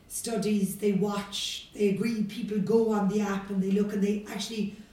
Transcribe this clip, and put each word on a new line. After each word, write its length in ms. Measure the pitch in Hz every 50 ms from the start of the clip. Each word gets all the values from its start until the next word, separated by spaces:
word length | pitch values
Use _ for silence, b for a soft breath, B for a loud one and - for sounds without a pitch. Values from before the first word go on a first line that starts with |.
| B B
studies. 680 | - - - 226 226 202 - 214 214 202 190 - - -
They 160 | 208 208 190
watch, 760 | 175 202 208 202 196 - - - - - - - - - - -
they 160 | - 208 196
agree. 340 | 185 - 226 233 233 214 196
People 360 | - - 240 202 196 208 208
go 320 | - - 226 226 220 214
on 180 | 214 202 196 185
the 120 | 208 214
app 280 | 202 196 196 190 - -
and 120 | 202 190
they 100 | 185 196
look 220 | 196 208 202 - -
and 100 | 196 196
they 220 | 202 208 208 - -
actually 460 | - 196 - - 226 214 202 - B B B B